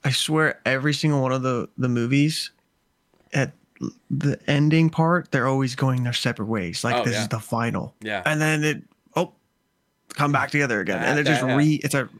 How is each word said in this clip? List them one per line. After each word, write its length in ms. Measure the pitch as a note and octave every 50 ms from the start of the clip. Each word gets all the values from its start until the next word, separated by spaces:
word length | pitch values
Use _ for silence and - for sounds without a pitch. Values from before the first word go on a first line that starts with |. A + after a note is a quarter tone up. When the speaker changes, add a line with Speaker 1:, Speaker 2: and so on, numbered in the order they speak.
| -
Speaker 1:
I 60 | C#3+ B2+
swear 480 | - - - D#3 D#3 D#3 D3 - - -
every 300 | B2 C3 C3+ C3 D3+ C#3+
single 260 | - - D#3 D3 C#3
one 120 | C3 B2+ C3
of 100 | C3 B2+
the, 260 | C3 B2 A#2+ F#2 - _
the 120 | - B2+ B2+
movies, 640 | A#2+ A#2+ A#2 B2 C3+ C#3+ D3 D#3 D#3 - - - - _ _ _ _ _ _ _ _ _ _ _ _ _ _ _ -
at 180 | D3+ C3 C#3+ - _ _ _ _ - -
l-, 80 | - - _ _ -
the 300 | - C#3 D3 C#3+ - - -
ending 420 | - D3 C#3+ D3 D3+ D#3 D#3+ E3 D#3+
part, 440 | - - D#3+ E3 F3 F3 - - -
they're 160 | C3+ A#2+ C3+
always 260 | C3+ C3+ C3+ B2 B2+
going 300 | - C#3 C3 B2+ B2 B2
their 80 | B2 A#2+
separate 340 | - - B2+ A2+ - G#2
ways. 380 | G#2+ A2+ G#2 F2+ E2+ - - -
Like, 100 | A#2+ B2
Speaker 2:
Oh, 100 | B2 A2
Speaker 1:
this 100 | A#2+ A2+
Speaker 2:
yeah. 80 | G#2+ A2
Speaker 1:
is 60 | G2+
the 120 | - A2
final. 520 | - - B2 A2+ A#2 A#2 G2+ F#2+ - - - _ -
Speaker 2:
Yeah. 200 | G#2+ G#2 F#2+ -
Speaker 1:
And 160 | - D#3 D3+
then 220 | D#3 D#3 D#3 D3+ D3+
it, 220 | D3+ C#3+ - - _ _ _ _ _ -
oh, 160 | D3+ F#3 - - _ _ _ _ _ _ _ _ _ _ _ _ _ _ - -
come 160 | - D3 C#3+
back 220 | C#3+ C3 C3+ C#3 -
together 260 | D3 C#3+ B2+ A#2 G#2
again. 240 | F2+ - F#2+ F2+ A#2
Speaker 2:
Yeah, 80 | -
Speaker 1:
And 80 | C#3+ D3
it 80 | D3
just 160 | C3+ A#2+ B2 C3
Speaker 2:
yeah, 60 | C3
yeah. 80 | B2+
Speaker 1:
re-, 240 | C#3 D3+ D#3 D3+ C#3 -
it's 120 | C#3 -
a, 140 | C#3 B2+ - -